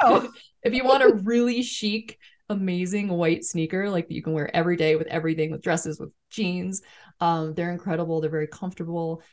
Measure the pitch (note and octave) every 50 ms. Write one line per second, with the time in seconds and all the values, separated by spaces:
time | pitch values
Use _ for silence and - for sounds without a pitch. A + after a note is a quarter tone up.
0 | D4+ B3 - - A#3+ - - - - - _ _ - A#3 A#3 B3+ B3+ B3+ C4+ C4+
1 | C4 A3 A3 G3+ F#3+ G#3+ A#3 A#3+ A#3+ B3 A#3+ A#3+ B3 - - - G#3+ G#3 G#3 A3+
2 | A3+ - - - - - _ _ _ - G#3 G3+ F#3+ F#3 F3+ F3+ F3+ F3+ G3 G#3
3 | G3+ G3+ F3+ E3+ F3+ F3 E3+ - - - - E3+ D#3+ D#3+ F3 F#3 G3 G#3 F#3+ E3+
4 | E3 - - - - D#3+ D#3+ D#3 C#3+ - - F3 E3 F3 F3 E3+ D#3+ D#3 D#3 D#3
5 | D#3+ D#3+ D#3+ E3 D#3 D#3+ D#3+ D#3+ D#3 D#3+ D#3 D3+ - F#3 D#3+ E3 - E3 D#3 -
6 | - - - _ _ _ - - G#3+ F3 F3+ F3+ F3+ F#3+ F#3+ F#3+ - - - -
7 | - - _ - F3 E3+ E3+ D#3+ D#3+ D#3 D#3 F3 E3+ F3 F3 F3 - G3 E3 E3
8 | E3+ E3 E3 D#3+ D#3 D3+ D#3 D#3 D3+ D3+ - - - F#3 F3+ - E3+ E3 E3+ E3+
9 | E3 D#3+ E3 E3 - _